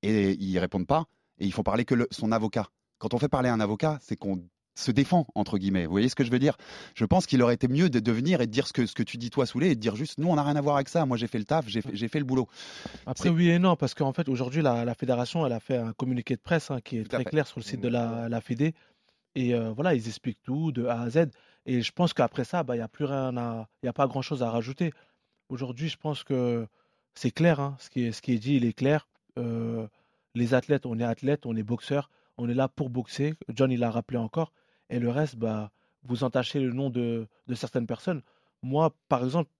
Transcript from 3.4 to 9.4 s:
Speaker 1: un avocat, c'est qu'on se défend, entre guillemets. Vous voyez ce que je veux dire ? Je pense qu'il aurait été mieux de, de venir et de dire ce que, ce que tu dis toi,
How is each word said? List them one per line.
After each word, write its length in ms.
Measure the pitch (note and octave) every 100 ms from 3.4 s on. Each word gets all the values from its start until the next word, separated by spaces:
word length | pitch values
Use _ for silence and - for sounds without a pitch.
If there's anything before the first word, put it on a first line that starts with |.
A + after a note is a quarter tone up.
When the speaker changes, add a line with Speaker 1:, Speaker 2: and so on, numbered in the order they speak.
| B2+
Speaker 1:
un 120 | A#2
avocat, 380 | G#2 G#2+ D#3+ D3
c'est 140 | - A2
qu'on 260 | G2+ F#2+ F2 _ _ -
se 160 | -
défend, 340 | A#2 C3+ F3+ C#3
entre 240 | - G2+ G#2
guillemets. 260 | F#2+ F#2+
Vous 60 | E2
voyez 180 | F#2 B2
ce 60 |
que 100 | -
je 60 | B2
veux 80 | B2
dire ? 180 | C#3 - - - -
Je 100 | -
pense 220 | A2 F#3 -
qu'il 160 | C3
aurait 120 | A#2+
été 140 | A#2+ B2+
mieux 220 | C3+ F3+
de, 100 | B2
de 120 | A2
venir 280 | A2+ C#3 F3
et 60 | A#2
de 60 |
dire 140 | A2 C3+
ce 60 |
que, 140 | - A#2
ce 80 |
que 80 | -
tu 160 | A2 B2
dis 100 | A#2
toi, 160 | -